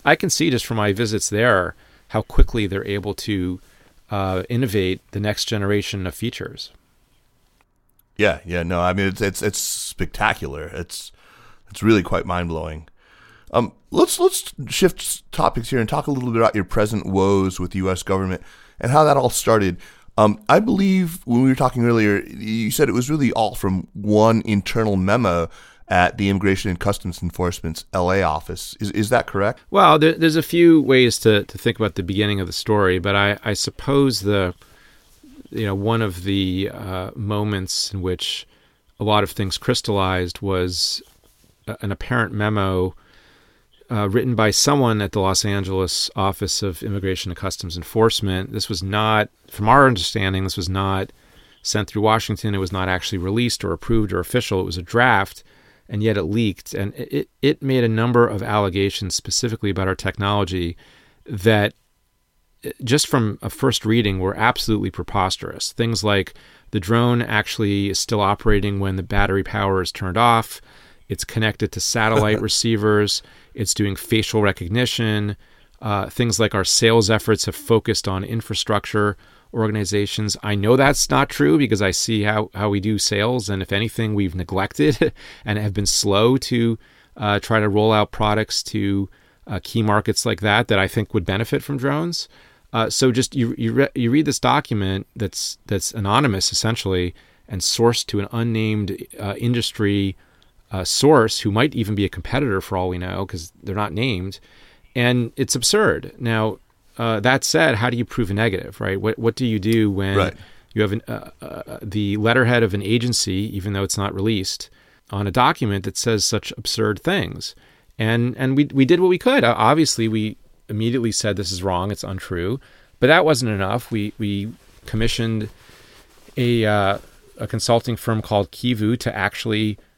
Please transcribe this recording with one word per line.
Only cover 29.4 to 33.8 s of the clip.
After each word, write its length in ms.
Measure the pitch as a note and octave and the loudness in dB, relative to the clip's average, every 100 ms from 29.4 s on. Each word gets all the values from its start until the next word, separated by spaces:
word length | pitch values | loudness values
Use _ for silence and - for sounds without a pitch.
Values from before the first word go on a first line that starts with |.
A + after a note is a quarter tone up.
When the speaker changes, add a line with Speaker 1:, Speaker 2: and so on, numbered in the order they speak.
| G2+ - - | -2 -4 -2
Speaker 1:
Well, 280 | - E3 D#3 | 4 6 6
there, 160 | D#3 | 4
there's 220 | D#3+ E3 D#3 | 4 2 2
a 80 | |
few 380 | - E3+ E3+ D#3+ | 0 6 8 8
ways 360 | B2+ C3 B2 - | 6 6 4 4
to, 240 | A2+ G#2 | 4 4
to 140 | - - | 2 -4
think 200 | A#2+ A2 | -4 0
about 180 | G#2+ - | -2 -2
the 80 | |
beginning 380 | F2+ F#2+ G#2 G2+ | -4 -2 0 -2
of 60 | F2+ | -4
the 60 | |
story, 460 | - - G#2 F#2+ F#2 | -6 0 2 4 2
but 160 | F#2+ G2+ | 2 2
I, 220 | G2+ G#2 | 2 0
I 100 | A2+ | -4
suppose 680 | G2+ - - | -4 -4 -6